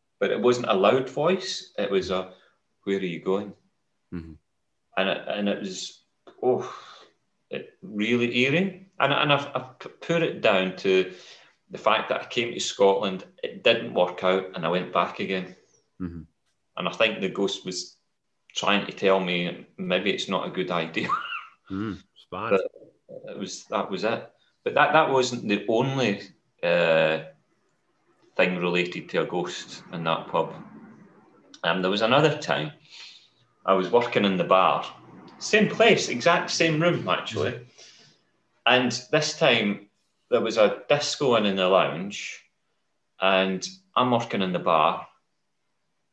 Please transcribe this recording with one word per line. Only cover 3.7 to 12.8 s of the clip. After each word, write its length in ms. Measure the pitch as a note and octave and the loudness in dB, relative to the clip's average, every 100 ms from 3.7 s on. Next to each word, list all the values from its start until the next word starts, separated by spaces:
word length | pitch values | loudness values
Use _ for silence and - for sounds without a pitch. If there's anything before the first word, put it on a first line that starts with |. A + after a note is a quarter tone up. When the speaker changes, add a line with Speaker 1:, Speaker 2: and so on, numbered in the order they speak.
| _ _ _ _ | _ _ _ _
Speaker 2:
Mm-hmm. 180 | F2 D#2+ D#2 _ _ _ _ _ - | -12 -12 -18 _ _ _ _ _ -4
Speaker 1:
And 120 | F#2+ | -2
it, 120 | - - | -2 -6
and 200 | G#2 G2+ | -4 -2
it 100 | G2 | -4
was, 400 | G2 F2+ - - _ _ - - | -6 -10 -14 -16 _ _ -20 -4
oh, 320 | B2 A#2 - - - - - _ _ _ _ | -2 0 -4 -14 -18 -20 -20 _ _ _ _
it 240 | - - _ | -12 -12 _
really 520 | - G#2 A2 B2 A#2+ A#2+ | -12 -6 0 0 0 0
eerie. 500 | C3 D#3+ G3 - - - | 2 2 0 -4 -18 -2
And, 140 | C3+ | 0
and 180 | C3+ D3 | 0 2
I've, 160 | C#3 - | 0 0
I've 240 | C#3 C3+ - | -8 -10 -16
p-, 100 | - - | -18 -16
put 220 | - E3 | -2 0
it 180 | D#3+ F#2 | 0 0
down 360 | A2+ F#2+ F#2 F2+ | 2 2 0 -2
to 340 | G2 F#2 F2+ - - - - _ _ | 2 2 2 -6 -20 -20 -20 _ _
the 60 | G2 | -4
fact 300 | A2 G#2+ - | 0 2 0
that 140 | - | -4
I 20 | |
came 300 | - B2 A#2 | -4 -4 -4
to 60 | G2 | -4
Scotland, 640 | - - | -6 4